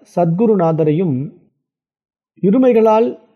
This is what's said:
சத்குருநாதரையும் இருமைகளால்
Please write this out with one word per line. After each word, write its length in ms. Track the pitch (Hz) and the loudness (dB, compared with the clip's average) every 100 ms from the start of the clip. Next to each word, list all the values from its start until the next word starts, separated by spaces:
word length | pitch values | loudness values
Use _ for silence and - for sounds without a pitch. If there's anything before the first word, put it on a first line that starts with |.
| - 175 | -10 -4
சத்குருநாதரையும் 1300 | 170 175 226 202 165 156 156 151 185 127 165 - _ _ _ _ _ _ _ _ _ - | -2 0 0 0 0 0 -2 -2 -2 -4 -8 -16 _ _ _ _ _ _ _ _ _ -4
இருமைகளால் 760 | 185 254 254 226 220 214 247 - _ | 0 2 2 2 2 2 -2 -6 _